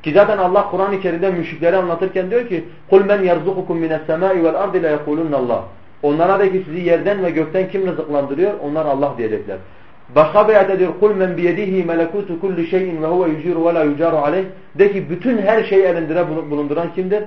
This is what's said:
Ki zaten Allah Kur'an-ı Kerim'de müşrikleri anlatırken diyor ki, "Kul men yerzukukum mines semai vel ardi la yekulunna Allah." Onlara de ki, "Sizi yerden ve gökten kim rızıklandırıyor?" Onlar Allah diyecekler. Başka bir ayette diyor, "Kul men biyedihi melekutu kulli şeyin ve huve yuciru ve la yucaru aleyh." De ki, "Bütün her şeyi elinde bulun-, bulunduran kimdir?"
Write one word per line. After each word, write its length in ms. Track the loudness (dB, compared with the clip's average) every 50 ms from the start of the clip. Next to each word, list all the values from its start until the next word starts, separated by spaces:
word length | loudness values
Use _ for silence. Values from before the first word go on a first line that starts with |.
Ki 100 | -6 2
zaten 260 | 4 4 4 4 2 0
Allah 320 | 0 2 2 2 0 0
Kur'an-ı 300 | -2 -2 -2 -2 -2 -2
Kerim'de 300 | -2 -4 -2 0 -2 -2
müşrikleri 460 | -2 -2 -6 -8 -6 0 0 2 2
anlatırken 540 | 2 0 -2 -2 -2 -2 -2 -2 -4 -4 0
diyor 180 | -2 -2 -2 -2
ki, 160 | -6 -6 -6 -10 -18 -20 -2 4
"Kul 140 | 4 4 6
men 180 | 6 2 2
yerzukukum 560 | 4 2 2 2 0 -2 -4 -4 -4 -4 -4 -2
mines 220 | -2 -2 -4 -4 -2
semai 380 | -4 -2 0 0 0 2 2 2
vel 100 | 2 2
ardi 280 | 2 -2 0 0 0
la 80 | 0 0
yekulunna 460 | 0 0 -2 -4 -2 -2 -2 0 0
Allah." 280 | -2 0 0 -2 -2 -4 -8 -16 -20 -20 -20 -12 -2
Onlara 380 | 0 0 2 2 2 2 4 4
de 120 | 2 2
ki, 100 | 2 -2 -4
"Sizi 140 | -4 -8 -4
yerden 440 | 2 2 2 2 2 0 0 0 -2
ve 60 | -2
gökten 380 | 0 -2 -2 0 0 -2 -2 -2
kim 180 | -2 -2 -2
rızıklandırıyor?" 640 | -2 -4 -4 -6 -2 -2 -2 -2 -2 0 0 0 0 0 -4
Onlar 240 | -6 -4 -4 -2 0
Allah 280 | 0 0 0 0 -2 -2 -4
diyecekler. 380 | -4 -4 -4 -4 -6 -8 -10 -12 -12 -18 -20 -20 -20 -20 -20 -20 -20 0 4
Başka 320 | 4 4 6 4 4 4 6
bir 60 | 6
ayette 240 | 4 4 4 2 0
diyor, 140 | 0 0 2 2
"Kul 140 | 2 2 4
men 220 | 2 0 -2 0
biyedihi 480 | 0 0 0 0 0 -2 -2 -2 -2 -2
melekutu 560 | 0 0 0 0 -2 -2 -6 -6 -6 -8 -4
kulli 260 | -4 -4 -2 -2 -2
şeyin 360 | 0 0 -2 -2 -2 -4 -4
ve 40 | -2
huve 240 | 0 0 0 0 0
yuciru 360 | -2 -4 -4 -4 -2 0 0
ve 80 | 2 2
la 100 | 2 0
yucaru 320 | 0 0 0 0 0 0
aleyh." 280 | 0 0 0 0 -2 -4 -4 -10 -18 -20 -18 2
De 180 | 2 2 2
ki, 180 | 2 -2 -4 -6
"Bütün 280 | -8 -4 -2 -2 0 2
her 260 | 2 2 2 2 0
şeyi 180 | 2 2 4
elinde 460 | 4 4 2 0 -2 -2 0 -2 0 -2
bulun-, 220 | -4 -6 -6 -4
bulunduran 440 | -4 -4 -4 -2 -4 -4 -4 -4 -6
kimdir?" 300 | -6 -4 -2 -2 -4 -4